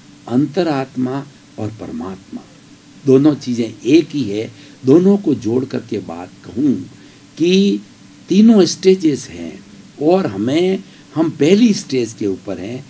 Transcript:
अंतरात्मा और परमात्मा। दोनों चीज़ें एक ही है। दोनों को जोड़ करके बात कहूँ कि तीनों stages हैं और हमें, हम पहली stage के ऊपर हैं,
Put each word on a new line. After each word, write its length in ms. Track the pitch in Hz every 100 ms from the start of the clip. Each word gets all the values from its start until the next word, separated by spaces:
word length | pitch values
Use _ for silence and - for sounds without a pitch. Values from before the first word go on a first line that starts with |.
| - - -
अंतरात्मा 960 | 120 147 185 170 139 131 131 127 135 139 - - -
और 140 | 110 -
परमात्मा। 600 | - 80 90 95 - - - - - - - -
दोनों 300 | 139 131 151 139
चीज़ें 300 | 123 117 113
एक 420 | 107 113 160 156
ही 120 | 147
है। 260 | 110 104 123 - - - 127
दोनों 300 | 160 185 202
को 160 | 180 117
जोड़ 280 | 107 123
करके 340 | - 123 - 107
बात 300 | 87 85 92 -
कहूँ 300 | - 107 147 98 - - - - - -
कि 420 | 170 190 202 202 - _ - - -
तीनों 360 | 190 226 214 170
stages 600 | - 185 190 160 131 -
हैं 300 | 85 82 73 - - - -
और 240 | 151 185 151
हमें, 560 | 98 113 156 185 190 - - -
हम 160 | 147 165
पहली 420 | - 147 202 240
stage 380 | 190 - 131 113
के 140 | - 104
ऊपर 320 | 92 - 90
हैं, 260 | 98 127